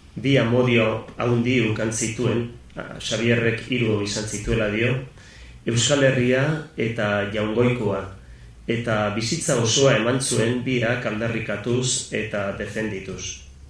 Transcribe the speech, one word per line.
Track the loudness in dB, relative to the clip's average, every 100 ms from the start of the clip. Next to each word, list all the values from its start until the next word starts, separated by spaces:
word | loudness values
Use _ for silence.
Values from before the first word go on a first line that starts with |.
| -18 -4
bi | 2 4
amodio | 4 4 4 4 2 0 -6 -4
handi | 0 2 2 2 2
ukan | 0 -2
zituen, | -2 -4 -2 0 0 -2 -8 -14 -12
ah, | -12 -10
Xabierrek | -4 0 2 2 2 -2 -2
hiru | -2 0 0
izan | 0 -4
zituela | -4 -6 -2 -2 0
dio, | 0 0 -2 -6 -16 -20 -20 -20 -10
Euskal | -2 0 2 4
Herria | 4 4 4 4 2 0 -6
eta | -4 -4 0 0 0 0
Jaungoikoa, | -2 0 2 2 2 -2 -4 -6 -12 -20 -20 -20 -10 -4
eta | -2 0 0 0 -2
bizitza | -2 -2 0 2
osoa | 2 4 6 4
eman | 2 0
zuen | 0 2 2 0
biak | 0 0 0 0 -2
aldarrikatuz | -2 -2 -4 -4 -4 0 0 0 -2 -2
eta | -4 -4 -4 -4
defendituz. | -4 -6 -4 -6 -6 -8 -10 -10 -12 -16 -20 -20